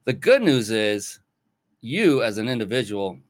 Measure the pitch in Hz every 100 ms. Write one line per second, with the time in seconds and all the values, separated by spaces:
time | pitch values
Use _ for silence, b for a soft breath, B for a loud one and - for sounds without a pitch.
0 | - 131 196 269 214 135 107 110 107 104
1 | - - _ _ _ _ _ _ 113 143
2 | 202 131 113 107 117 123 101 123 104 104
3 | 98 -